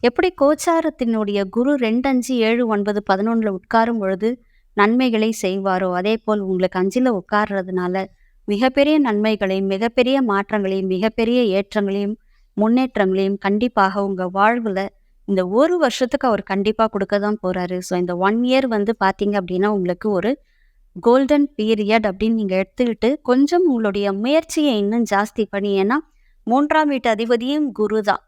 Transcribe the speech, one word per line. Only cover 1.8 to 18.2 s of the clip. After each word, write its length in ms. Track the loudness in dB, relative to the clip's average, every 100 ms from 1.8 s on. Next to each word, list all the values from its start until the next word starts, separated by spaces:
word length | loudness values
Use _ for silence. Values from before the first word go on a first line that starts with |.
| 0 0 0
அஞ்சு, 260 | -2 -2 0
ஏழு, 220 | 0 0 0
ஒன்பது, 340 | 0 -2 -4
பதினொன்னுல 460 | -2 -2 0 0 -2
உட்காரும் 480 | -4 _ 0 2 0
பொழுது 260 | -2 -2 -2 -4 _ _ _ 0
நன்மைகளை 540 | 2 4 2 2 0 -2
செய்வாரோ, 520 | -2 -2 -2 0 0
அதே 220 | -2 -2 -2
போல் 260 | -2 -2
உங்களுக்கு 340 | 0 0 0 0
அஞ்சுல 340 | 0 2 0
உட்கார்றதுனால 920 | 0 -2 -2 0 -4 -4 -4 -2 -4 -6 _ _ _ -4
மிகப்பெரிய 480 | 0 0 2 2 4
நன்மைகளையும், 680 | 2 2 0 0 -2 -2 -2
மிகப்பெரிய 460 | -2 -2 0 2 2
மாற்றங்களையும், 680 | 2 0 0 -2 -2 -2 -2
மிகப்பெரிய 460 | 0 -2 0 0 2 2
ஏற்றங்களையும், 640 | 0 -2 -2 -2 -2 -4 -6 _ _ _ -2
முன்னேற்றங்களையும் 840 | 2 2 0 0 0 2 0 -2
கண்டிப்பாக 640 | -2 0 0 0 0 0
உங்க 200 | -4 -4 -4
வாழ்வுல 520 | 2 2 2 -2 -4 -6 _ _ _ -2
இந்த 140 | -2 0
ஒரு 260 | 2 2 2
வருஷத்துக்கு 480 | 0 0 -2 0 0
அவர் 140 | -2
கண்டிப்பா 400 | -2 -2 -2 0 -2
கொடுக்க 280 | -2 -2 -2
தான் 220 | -2 -4
போறாரு. 360 | -4 -4 -4 -6
So 120 | -4 -4
இந்த 140 | -2
ஒன் 200 | 0